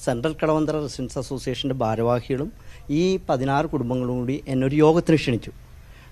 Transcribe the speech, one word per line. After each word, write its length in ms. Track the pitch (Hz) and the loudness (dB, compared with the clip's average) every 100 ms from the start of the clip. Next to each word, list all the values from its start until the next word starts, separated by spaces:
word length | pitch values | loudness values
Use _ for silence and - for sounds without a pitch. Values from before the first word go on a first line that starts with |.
സെൻട്രൽ 320 | - 120 156 151 | -2 0 -2 0
കടവന്ത്ര 320 | 156 156 156 156 | 0 2 0 -2
റെസിഡൻസ് 360 | 147 - 123 143 | -4 -6 -8 -6
അസോസിയേഷൻ്റെ 580 | 120 131 135 120 139 131 | -6 -6 -6 -4 -4 0
ഭാരവാഹികളും 760 | 113 110 117 120 117 131 220 - - - - | 0 2 2 2 0 -4 -4 -10 -18 -14 -2
ഈ 300 | 151 185 190 - | 0 2 0 0
പതിനാറ് 360 | 135 135 139 156 | 0 2 0 0
കുടുംബങ്ങളും 520 | 151 120 127 123 127 | -2 0 -2 -2 -2
കൂടി 240 | 123 143 - | -2 -4 -2
എന്നെ 200 | 131 135 | 0 2
ഒരു 80 | 147 | 6
യോഗത്തിന് 400 | 151 165 165 156 | 6 6 4 4
ക്ഷണിച്ചു. 360 | - 117 - - - - - - - | 4 -2 -4 -16 -20 -20 -20 -20 -10